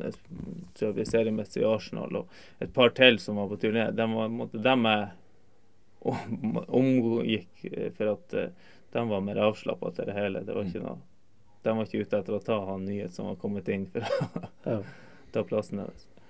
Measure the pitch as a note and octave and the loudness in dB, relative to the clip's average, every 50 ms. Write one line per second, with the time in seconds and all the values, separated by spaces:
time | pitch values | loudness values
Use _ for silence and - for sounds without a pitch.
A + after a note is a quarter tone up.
0 | - - - - - - - - - - - - - - - - A2 G#2+ G2+ A#2 | -4 -6 -6 -8 -12 -14 -12 -10 -10 -10 -10 -12 -14 -14 -6 -2 -2 0 0 0
1 | A2 - - A2+ A2+ A2 G#2+ A2 G#2+ - - A#2+ A2+ G#2+ A2 G#2+ - - - - | 0 2 4 4 4 4 2 0 -2 -4 0 2 2 4 2 2 -2 -6 -8 -6
2 | - - - - - - - - - - - - - - - C3+ B2 A#2+ - - | -6 -4 -4 -4 -4 -6 -12 -20 -20 -20 -8 -8 -8 0 6 6 8 8 8 8
3 | C3 B2+ A#2 F#2+ - - G#2+ G#2 G2+ F#2+ G#2 F#2+ - A2 G#2+ A#2 A2 G#2+ G#2+ G#2+ | 8 8 8 6 2 -2 -2 -2 -2 -2 -2 0 0 2 2 2 2 0 0 0
4 | A2+ A2+ A2 A2+ A2 A2+ A#2 A#2+ A#2 - - A2+ G#2+ B2+ C3 B2+ A2+ A2 G#2+ G#2 | 0 0 0 -2 -2 -2 -4 -6 -6 -6 -4 0 2 4 4 6 6 4 4 2
5 | G2+ F#2 - - - - - - - - - - - - - - - - - - | 0 -2 -8 -14 -20 -20 -20 -20 -20 -20 -20 -20 -20 -20 -20 -20 -20 -20 -18 -6
6 | - - B2 A#2+ - A#2+ A#2 - - A2 A#2 A#2 - - - B2 C3 C3+ C3 B2+ | -4 -4 -4 -4 -4 -6 -6 -4 -2 -2 -2 -2 -2 0 2 4 4 6 4 4
7 | A2+ A#2 A2+ A#2 B2 A#2 A2 G2+ - - - - - - - - G2+ G#2 - - | 4 2 2 0 0 0 0 -2 -2 -8 -16 -14 -12 -8 -6 -6 -6 -6 -4 -2
8 | G#2+ G#2+ G#2 - - - G#2+ G#2 - - - - - - - - - - - A#2+ | 0 0 0 -2 -4 -6 -4 -4 -4 -4 -6 -12 -20 -20 -20 -20 -16 -6 -4 -2
9 | A#2 A2+ G#2 G2 F#2+ G2+ G#2+ G#2+ G#2 G#2+ A2 - - - - - - F2+ - - | 0 0 0 0 0 0 0 2 4 4 2 2 -2 -6 -4 -4 -6 -6 -4 -4
10 | - - G2+ G2+ G#2 G2+ F#2+ - - G2+ - G#2 G#2 F#2 F2 - - - - - | -4 -4 -2 -2 -2 -2 -2 -4 -4 -4 -4 -4 -4 -4 -4 -6 -6 -8 -8 -10
11 | - - - - - - - - - - - - - A2+ A2 A2+ A2 G#2+ - G#2+ | -14 -18 -20 -20 -20 -20 -20 -20 -20 -20 -20 -4 -2 0 0 0 0 -2 -2 -2
12 | G#2 - - G#2 F#2 - G#2 G2+ - - A2+ G#2 F#2+ F#2+ G2 F#2+ F#2+ G2 G2+ G2+ | -2 0 0 -2 0 -2 -2 -2 0 0 0 0 0 -2 -4 -4 -4 -4 -4 -4
13 | G2+ F2+ - - G#2 F#2+ G2 - - G#2 G2+ G2+ F2+ - G2+ G2 G2 F#2+ - A#2 | -6 -6 -8 -8 -8 -6 -6 -6 -4 -4 -4 -4 -2 -2 -2 -2 -4 -4 -6 -6
14 | A2 - C5+ C5+ - - - - - - - - - - A#2+ G#2 G2 - - - | -4 -2 -2 -2 -2 -4 -6 -8 -12 -12 -14 -8 -4 -4 -4 -4 -4 -8 -14 -18
15 | - - - - - - - A2+ G2+ - - G#2+ G#2 - G2+ G2+ G2 - - - | -20 -20 -20 -20 -16 -6 -4 -4 -2 0 -2 -2 -2 -2 -6 -6 -6 -8 -10 -14
16 | - - - - - - | -20 -20 -20 -20 -20 -20